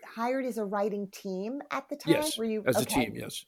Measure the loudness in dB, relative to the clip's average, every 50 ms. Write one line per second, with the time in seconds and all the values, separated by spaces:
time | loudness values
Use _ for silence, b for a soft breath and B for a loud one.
0 | -16 -14 -6 -2 -2 0 0 0 0 0 -2 -2 -2 0 0 2 2 2 0 -2
1 | -4 -4 -8 -8 -6 -4 -4 -4 -4 -4 -6 -6 -6 -4 -4 -4 -4 -4 -8 -4
2 | 2 4 4 4 4 2 0 0 0 0 0 2 2 4 4 4 4 4 4 4
3 | 2 2 0 -4 -8 -8 -8 -10 -10